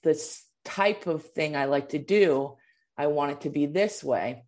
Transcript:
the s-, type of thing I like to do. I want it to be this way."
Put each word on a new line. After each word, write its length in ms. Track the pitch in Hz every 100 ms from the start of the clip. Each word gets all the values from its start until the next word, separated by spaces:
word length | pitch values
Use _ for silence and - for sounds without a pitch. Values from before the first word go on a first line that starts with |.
the 80 | 160
s-, 340 | 156 - - - _
type 440 | - - 202 208 180
of 180 | 156 -
thing 240 | - 156 143
I 100 | 135
like 240 | 143 143
to 80 | 151
do. 580 | - 208 185 135 139 - _ _ _ -
I 100 | 147
want 240 | 147 143
it 100 | 147
to 80 | 151
be 160 | 147 143
this 380 | 165 208 -
way." 400 | 139 110 104 127